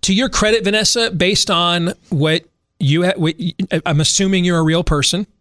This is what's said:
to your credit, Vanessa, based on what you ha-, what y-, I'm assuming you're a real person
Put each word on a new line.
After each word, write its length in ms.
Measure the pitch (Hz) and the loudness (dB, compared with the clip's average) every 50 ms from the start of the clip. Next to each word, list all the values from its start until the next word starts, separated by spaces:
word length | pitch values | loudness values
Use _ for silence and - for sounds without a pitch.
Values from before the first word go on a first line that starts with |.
to 120 | - - 190 | 0 0 0
your 160 | 196 254 262 | 0 0 -2
credit, 340 | - - 220 214 214 226 190 | 0 0 0 2 2 0 0
Vanessa, 480 | 196 208 214 220 - - 240 226 220 | 0 0 0 0 0 0 0 -2 -2
based 400 | 185 160 175 180 202 - - - | -2 0 0 0 0 0 0 0
on 420 | 196 170 175 175 175 175 170 175 - _ _ - | 0 0 0 0 0 0 -2 -4 -6 _ _ -6
what 360 | - 143 147 156 160 175 - _ _ _ _ _ _ _ | -2 0 0 0 0 -2 -4 _ _ _ _ _ _ _
you 240 | - 135 143 160 175 | 0 0 2 2 2
ha-, 140 | 214 - - | 0 0 0
what 180 | 165 156 170 - | -2 -2 -2 -4
y-, 160 | - 175 - _ 185 - - 160 - | -6 -8 -4 _ -6 -4 -4 -4 -2
I'm 140 | - 156 147 | 0 0 2
assuming 460 | 156 - - - 196 190 196 185 175 | 2 2 0 0 0 2 2 2 2
you're 120 | 180 175 165 | 2 2 2
a 60 | 160 | 2
real 200 | 156 160 165 175 | 2 2 0 0
person 440 | - 160 147 143 - - 175 214 - _ _ | 0 0 0 0 0 -2 -2 -6 -6 _ _